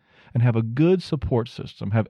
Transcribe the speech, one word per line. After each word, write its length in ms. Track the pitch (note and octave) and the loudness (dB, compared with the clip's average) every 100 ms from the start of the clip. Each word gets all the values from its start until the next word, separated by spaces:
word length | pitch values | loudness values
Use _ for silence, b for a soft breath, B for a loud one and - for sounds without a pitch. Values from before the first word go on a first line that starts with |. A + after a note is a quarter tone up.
| b b b | b b b
and 100 | A#2+ | 2
have 120 | B2 A2+ | 2 2
a 80 | |
good 380 | A2 B2 E3 F#3 | -2 0 2 2
support 460 | - D3+ - A#2+ A#2 | 0 -6 -2 -2 -2
system, 440 | - - - G2 | -10 -14 -10 -2
have 160 | A2+ | 0